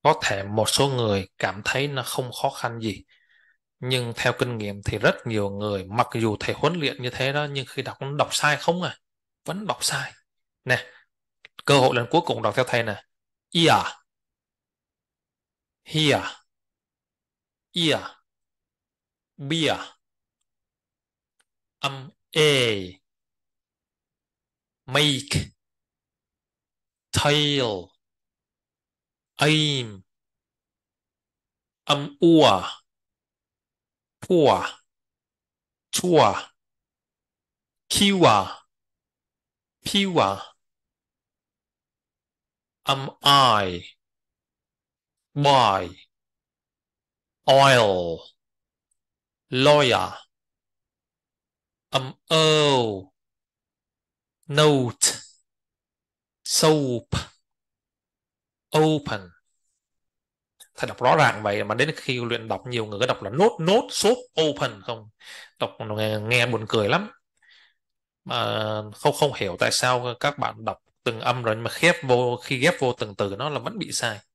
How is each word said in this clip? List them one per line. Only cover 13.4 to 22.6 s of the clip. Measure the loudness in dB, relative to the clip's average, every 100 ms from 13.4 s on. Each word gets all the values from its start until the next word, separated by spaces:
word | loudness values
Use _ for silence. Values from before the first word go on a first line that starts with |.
| _
Ia. | 2 4 4 0 -12 _ _ _ _ _ _ _ _ _ _ _ _ _ _ _ _ _ _
Hia. | -6 0 2 2 -2 -14 _ _ _ _ _ _ _ _ _ _ _ _ _
Ia. | -2 0 0 -4 -18 _ _ _ _ _ _ _ _ _ _ _ -16
Bia. | -6 -2 -2 -2 -8 _ _ _ _ _ _ _ _ _ _ _ _ _ _ _ _ _ _ _
Âm | -8 -8 -18 _ _
E. | 2 4 4